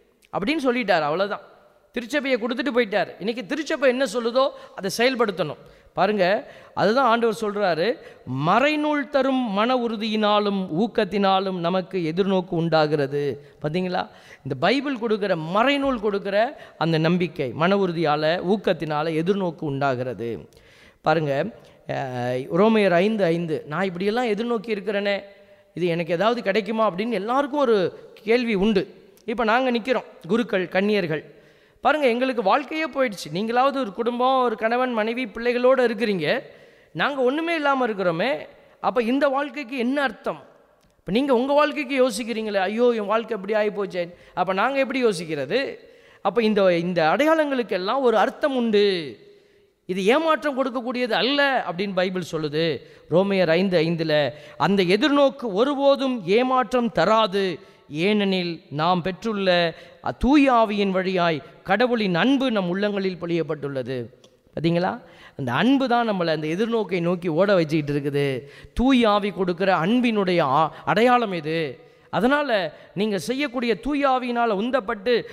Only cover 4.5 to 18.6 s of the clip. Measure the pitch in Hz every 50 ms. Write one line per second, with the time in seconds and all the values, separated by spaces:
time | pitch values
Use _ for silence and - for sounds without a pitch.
4.5 | - - - - - - 180 196 - - 233 262 262 226 240 208 185 180 170 147
5.5 | - - - - - - _ _ - - 180 196 214 208 180 175 202 254 285 -
6.5 | - - - - - - 156 196 226 269 269 233 226 240 226 233 214 - 220 208
7.5 | 202 208 208 180 160 151 175 226 294 - - - - - - - 127 131 147 165
8.5 | 196 233 269 302 302 302 294 302 302 294 277 294 277 269 262 269 262 262 254 220
9.5 | 190 202 220 240 254 254 233 233 226 202 220 220 214 214 214 208 208 208 208 202
10.5 | 202 196 185 185 151 165 226 226 - 233 214 175 202 202 202 190 190 190 196 190
11.5 | 185 180 170 170 185 190 180 - - 190 165 156 160 185 202 196 190 185 180 185
12.5 | 180 160 165 165 160 160 151 151 156 151 139 135 143 143 143 139 113 - - -
13.5 | - - - 151 156 180 185 180 180 185 - - - - - - - - - 131
14.5 | 139 127 147 185 247 - 254 294 269 214 226 233 214 202 202 196 180 160 156 160
15.5 | 180 208 233 269 285 277 277 277 262 220 190 214 196 202 175 196 196 208 226 269
16.5 | 302 - - - - - 156 165 165 156 160 160 180 180 185 156 147 - 143 123
17.5 | 101 127 160 180 202 202 196 175 170 165 165 147 147 151 151 156 170 185 170 175
18.5 | 214 202